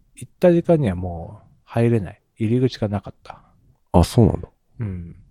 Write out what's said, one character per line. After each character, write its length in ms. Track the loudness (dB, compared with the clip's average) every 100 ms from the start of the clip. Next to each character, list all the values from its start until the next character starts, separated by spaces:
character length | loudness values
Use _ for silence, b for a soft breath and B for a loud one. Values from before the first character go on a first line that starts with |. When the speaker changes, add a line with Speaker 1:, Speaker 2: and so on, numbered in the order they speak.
| _ -20
Speaker 1:
行 140 | -20
っ 20 | _
た 140 | 2
時 100 | 4
間 160 | 2 2
に 80 | 0
は 80 | -2
も 460 | -6 -10 -14 -18
う 40 | _ _ _
入 240 | 0 2
れ 100 | 2
な 120 | -2
い。 100 | -12 _ -6
入 240 | -2 0
り 80 | 0
口 100 | -2
が 80 | -4
な 140 | -4
か 80 | -8
っ 40 | -16
た。 200 | -20 -20 _ _ _ _ _
Speaker 2:
あ、 120 | 2
そ 200 | 2 4
う 40 | 2
な 60 |
ん 80 | 2
だ。 80 | -8 _ _ -12
Speaker 1:
う 40 | -10
ん。 300 | -10 -14 -20 _